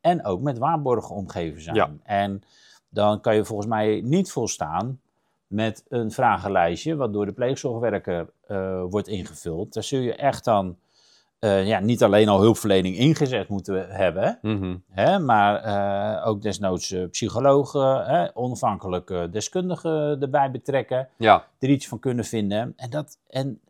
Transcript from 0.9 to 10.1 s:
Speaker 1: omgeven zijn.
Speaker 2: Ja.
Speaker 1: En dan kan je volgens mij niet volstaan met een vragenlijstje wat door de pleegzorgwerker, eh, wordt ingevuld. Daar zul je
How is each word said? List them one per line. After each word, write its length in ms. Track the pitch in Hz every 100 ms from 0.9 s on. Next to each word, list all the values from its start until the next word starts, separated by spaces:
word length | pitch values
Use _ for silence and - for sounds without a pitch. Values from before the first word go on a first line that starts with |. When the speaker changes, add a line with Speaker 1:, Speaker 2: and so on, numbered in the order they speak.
| 113 -
Speaker 1:
omgeven 480 | 98 92 95 82 76
zijn. 140 | 80 101
Speaker 2:
Ja. 140 | 78 76
Speaker 1:
En 400 | - 101 101 98 - _ _ _ _
dan 320 | 104 104 107
kan 140 | 120
je 100 | 110
volgens 240 | 101 104 104
mij 320 | 110 110 107
niet 260 | 117 180 185
volstaan 680 | 143 110 - 78 85 120 131 _ _ _ _ _
met 380 | 101 110 107 _
een 220 | 123 110
vragenlijstje 840 | 123 120 95 98 95 85 87 156 156
wat 160 | 120
door 140 | 104 101
de 60 |
pleegzorgwerker, 1000 | 110 123 139 135 113 117 101 98 87 82 _ -
eh, 360 | 98 95 92 90
wordt 180 | 101 95
ingevuld. 640 | 101 - 80 87 80 107
Daar 80 | 113
zul 180 | - 135
je 140 | 120